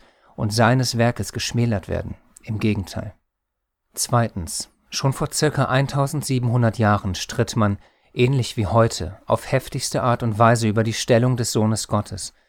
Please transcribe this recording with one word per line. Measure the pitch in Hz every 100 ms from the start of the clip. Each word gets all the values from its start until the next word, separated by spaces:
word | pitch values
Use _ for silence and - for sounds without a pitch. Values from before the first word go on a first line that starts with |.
| _ _ _ -
und | 110
seines | 107 113 131 123 117
Werkes | 117 120 101
geschmälert | - - 120 120 104 -
werden. | 85 - - _ -
Im | - 107
Gegenteil. | 110 101 92 - 101 - _ _ _ _ _ _ _
Zweitens, | - - 120 117 - 85 - - _ _
schon | - 139
vor | 131 147
circa | - 151 139 135
eintausendsiebenhundert | 131 139 143 139 151 - 131 120 120 117 -
Jahren | 107 104 -
stritt | 92 - - 117 -
man, | 104 98 _ _ _
ähnlich | - 123 139 117 -
wie | 104
heute, | 113 113 - - 98 _
auf | 113 -
heftigste | 135 - 139 - 143
Art | 127 120
und | 117 104
Weise | 117 117 110
über | 107
die | 113
Stellung | 110 - 120 123 123
des | 113
Sohnes | 120 107 110 -
Gottes. | 107 104 98 - _